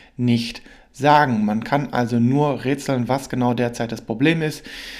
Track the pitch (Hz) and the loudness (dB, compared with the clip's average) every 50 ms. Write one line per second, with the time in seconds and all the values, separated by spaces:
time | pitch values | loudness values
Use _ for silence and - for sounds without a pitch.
0 | - - _ - 120 120 120 117 117 - - - - - - - - _ - - | -20 -14 _ -2 0 2 2 2 0 -4 -10 -14 -18 -20 -20 -20 -20 _ -6 0
1 | 131 147 147 147 151 131 117 107 104 104 107 113 113 - 139 143 151 - - 123 | 4 6 6 6 6 4 2 0 0 0 0 -2 -2 -2 -2 -2 -2 -2 -2 -2
2 | 123 110 123 117 117 123 135 143 151 147 131 110 123 127 143 135 - - 135 123 | -2 0 2 2 2 4 4 2 2 0 0 -2 -2 -2 -4 -2 -2 -2 -2 -2
3 | 120 113 131 135 - - - 127 123 123 117 123 123 120 120 - 117 113 117 110 | 0 0 -2 -2 -4 -4 -4 0 0 0 0 0 -2 -2 -2 -4 -6 -6 -6 -8
4 | - - 110 110 139 160 165 165 156 156 147 - - - - - - - - | -8 -6 -4 0 2 2 2 0 -2 -4 -4 -8 -12 -16 -16 -16 -16 -16 -16